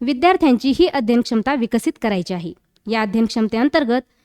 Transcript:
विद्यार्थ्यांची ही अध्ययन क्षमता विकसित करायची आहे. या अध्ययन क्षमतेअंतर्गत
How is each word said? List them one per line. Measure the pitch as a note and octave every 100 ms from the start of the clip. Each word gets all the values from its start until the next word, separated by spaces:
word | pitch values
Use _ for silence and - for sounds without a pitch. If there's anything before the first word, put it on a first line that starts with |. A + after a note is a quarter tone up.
विद्यार्थ्यांची | A#3+ B3+ E4+ F#4+ D#4 B3 C4+ C4
ही | E4+
अध्ययन | C#4 G#3+ A#3+
क्षमता | A#3 A#3 G#3+
विकसित | C#4 A3+ A#3 - -
करायची | A3+ G3 F3
आहे. | F3+ E3 - _ _ -
या | A3
अध्ययन | A3 A3 A3+
क्षमतेअंतर्गत | A#3+ A3 A3 C4+ D#4+ B3 B3 - _